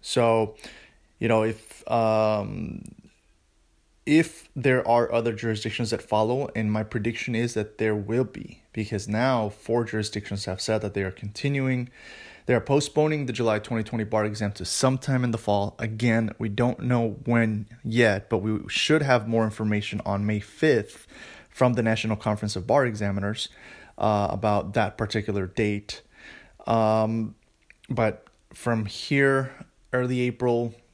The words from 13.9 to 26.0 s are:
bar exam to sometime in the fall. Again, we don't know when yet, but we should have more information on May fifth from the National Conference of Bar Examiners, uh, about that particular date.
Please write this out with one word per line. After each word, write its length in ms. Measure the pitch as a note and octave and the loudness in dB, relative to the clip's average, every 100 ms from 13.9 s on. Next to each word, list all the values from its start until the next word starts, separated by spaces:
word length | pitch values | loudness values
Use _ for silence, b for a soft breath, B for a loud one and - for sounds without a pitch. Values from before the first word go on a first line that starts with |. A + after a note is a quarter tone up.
| A#2 | -4
bar 200 | G#2+ A2 | 0 0
exam 280 | G#2+ G#2 G#2 | 0 -2 -4
to 120 | G#2 | -4
sometime 600 | F2 - C3 C3 - C3 | -6 2 2 2 0 0
in 80 | B2 | 0
the 60 | A2+ | -2
fall. 360 | - G2+ G2+ - | 0 0 0 -4
Again, 500 | A2+ A2 A#2 A2+ A2 - | -6 0 2 2 2 -2
we 100 | A2 | -4
don't 300 | G2+ B2 - | 2 0 0
know 380 | B2 B2 A#2 G#2 | 0 2 0 -2
when 420 | - A#2+ A2+ G#2+ G#2 - | 0 2 2 0 -6 -10
yet, 480 | - A2+ A#2 G2+ - | -2 4 6 4 0
but 80 | A2 | -2
we 220 | G#2 A2 - | 0 -2 -2
should 340 | - - D#3 | -4 2 2
have 240 | C#3+ B2 A2 | 4 2 4
more 160 | A2+ | 0
information 580 | A2 G#2+ G#2+ G#2 G#2 G#2 - | 0 0 0 0 -2 -6 -2
on 180 | G2 | -2
May 140 | G#2 G#2 | 0 -2
fifth 680 | - - D#3 B2 G2+ - - B B B B | -4 0 4 4 0 -12 -20 B B B B
from 220 | - B2+ | 2 2
the 100 | A#2+ | 4
National 320 | A2+ A2 A2+ | 2 0 0
Conference 400 | G#2+ - G#2 G#2+ | -2 -2 -2 -2
of 100 | F#2+ | -6
Bar 220 | F2+ C3+ B2+ | 2 4 4
Examiners, 640 | G#2+ G2+ G2 G2 A#2 - B B B B - | 0 -4 -2 -4 -4 -8 B B B B -2
uh, 300 | G#2+ G#2 G2+ | 2 2 0
about 440 | F#2+ G#2+ G#2 F2 | 0 0 0 0
that 220 | G2+ G#2 - | 0 -2 -2
particular 520 | G#2+ A2+ G2+ G2+ F#2 | -4 -4 -2 -4 -4
date. 540 | - G#2+ G#2 G2+ - | -2 -2 -2 -8 -16